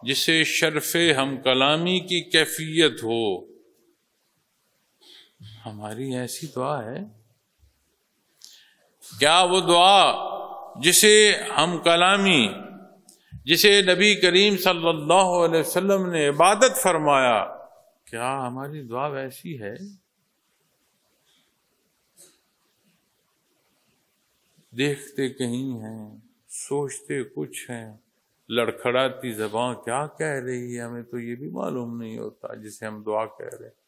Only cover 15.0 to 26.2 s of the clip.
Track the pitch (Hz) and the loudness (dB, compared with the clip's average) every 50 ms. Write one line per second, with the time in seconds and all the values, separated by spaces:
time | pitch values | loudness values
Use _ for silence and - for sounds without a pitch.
15 | 147 151 170 190 196 185 175 175 170 165 165 165 151 156 - 180 185 196 202 190 | 0 4 4 4 4 4 2 2 2 2 2 0 0 0 -2 -2 2 2 0 0
16 | 185 180 175 160 147 143 143 147 165 - 214 208 254 254 254 - - 190 175 160 | 0 -2 -2 0 0 0 4 6 6 6 6 6 4 2 2 2 0 2 2 2
17 | 151 147 143 135 131 123 117 104 95 - - - - - _ _ _ _ _ _ | 2 4 4 4 4 4 4 2 0 -4 -8 -16 -18 -20 _ _ _ _ _ _
18 | _ - - 117 120 127 135 139 131 123 123 131 135 143 151 151 139 117 113 123 | _ -14 -10 -6 -6 -4 -4 -4 -6 -8 -8 -10 -10 -12 -12 -12 -12 -10 -8 -6
19 | 139 151 139 135 135 131 120 - - 113 110 107 107 98 110 135 190 208 202 185 | -6 -6 -6 -8 -10 -12 -14 -14 -14 -12 -12 -10 -10 -12 -12 -14 -16 -20 -20 _
20 | _ _ _ _ _ _ _ _ _ _ _ _ _ _ _ _ _ _ _ _ | _ _ _ _ _ _ _ _ _ _ _ _ _ _ _ _ _ _ _ _
21 | _ _ _ _ _ _ _ _ _ _ _ _ _ _ _ _ _ _ _ _ | _ _ _ _ _ _ _ _ _ _ _ _ _ _ _ _ _ _ _ _
22 | _ _ _ _ - _ _ _ _ _ _ _ _ _ _ _ _ _ 165 _ | _ _ _ _ -20 _ _ _ _ _ _ _ _ _ _ _ _ _ _ _
23 | _ _ _ _ _ _ _ _ _ _ _ _ _ _ _ _ _ _ _ _ | _ _ _ _ _ _ _ _ _ _ _ _ _ _ _ _ _ _ _ _
24 | _ _ _ _ _ _ _ _ _ _ _ _ _ _ - 113 135 147 143 - | _ _ _ _ _ _ _ _ _ _ _ _ _ _ -6 -2 -2 -2 -2 -4
25 | - - - - 139 127 127 - 131 120 120 123 135 135 123 113 110 110 113 110 | -10 -14 -8 -6 -6 -6 -4 -6 -6 -4 -4 -4 -6 -6 -8 -10 -12 -14 -16 -16
26 | 107 107 107 110 | -18 -20 -20 -20